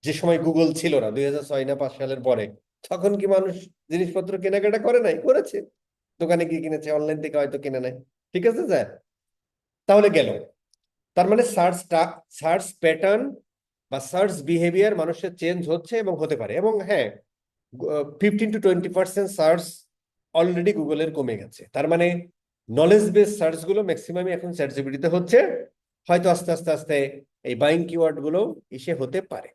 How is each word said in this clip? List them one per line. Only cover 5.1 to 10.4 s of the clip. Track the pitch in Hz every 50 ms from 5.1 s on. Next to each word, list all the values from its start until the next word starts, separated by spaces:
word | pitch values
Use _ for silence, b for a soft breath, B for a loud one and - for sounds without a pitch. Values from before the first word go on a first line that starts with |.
| 160
করেছে, | 160 - - - - - - - 202 - _ _ _ _ _ _ _ _ _ _ _
দোকানে | 175 160 175 170 170
গিয়ে | 156 160 160
কিনেছে, | 160 156 156 151 156 151
অনলাইন | 151 151 151 151 156 151
থেকে | 151 151 147
হয়তো | 147 143 139 131 139
কিনে | 143 143 131 131
নেয়। | 127 127 127 131 - _ _ _ _ _ -
ঠিক | 185 175
আছে | 233 220 233 -
স্যার? | 262 175 139 107 - - - _ _ _ _ _ _ _ _ _ _ _ _ _ _ _ _ _
তাহলে | - 196 208 208 202
গেল। | 180 156 131 - 101 -